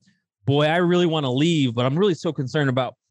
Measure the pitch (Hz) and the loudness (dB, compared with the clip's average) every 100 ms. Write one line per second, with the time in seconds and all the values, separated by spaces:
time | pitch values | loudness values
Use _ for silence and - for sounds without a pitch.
0 | _ _ _ _ - 139 151 165 175 180 | _ _ _ _ -2 2 2 2 2 2
1 | 175 156 135 127 160 165 131 117 123 147 | 2 0 -2 0 0 2 0 0 -2 0
2 | 208 165 175 151 131 156 143 127 123 - | 0 0 -4 -6 -4 -2 -2 -2 -4 -8
3 | _ | _